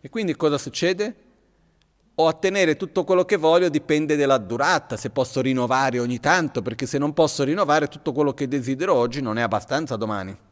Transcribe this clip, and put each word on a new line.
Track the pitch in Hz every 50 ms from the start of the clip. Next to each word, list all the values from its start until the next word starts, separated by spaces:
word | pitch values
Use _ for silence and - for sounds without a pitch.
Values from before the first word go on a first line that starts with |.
E | - 139
quindi | - 226 214 175 147
cosa | - 160 151 147 135
succede? | - 147 - - 170 175 190 180 208 233 220 _ _ _ _ _ _ _ _ _ _ _ _ _ _ _ _ _ _ _ _
Ottenere | - - 160 156 156 - 190 190 202 185 160 151
tutto | 151 190 - - 185 175
quello | - 185 180 180
che | - 208
voglio | 180 156 160 165 175 180 175
dipende | 147 151 - - 151 151 156 147 151
dalla | 147 143 139 135
durata, | 127 101 92 117 120 139 165 185 151 - - 120 -
se | - 120
posso | - 135 127 - - 139
rinnovare | 123 135 131 127 123 117 127 131 135 131 123 123
ogni | 120 120 123 113
tanto, | - 143 175 185 160 143 - 123
perché | 92 123 110 117 135
se | 123 - 139
non | 143 147 151
posso | - 156 - - -
rinnovare | 139 131 156 202 202 139 147 156 147 139
tutto | - 151 _ 160
quello | 123 143 147 143 131
che | - 143 127
desidero | 135 139 120 127 135 131 175 196
oggi | 170 123 120 120 117 143
non | 139 113 107 117
è |
abbastanza | 117 110 110 101 - - 135 151 160 - 127
domani. | 104 113 110 107 98 92 95 98 - _ _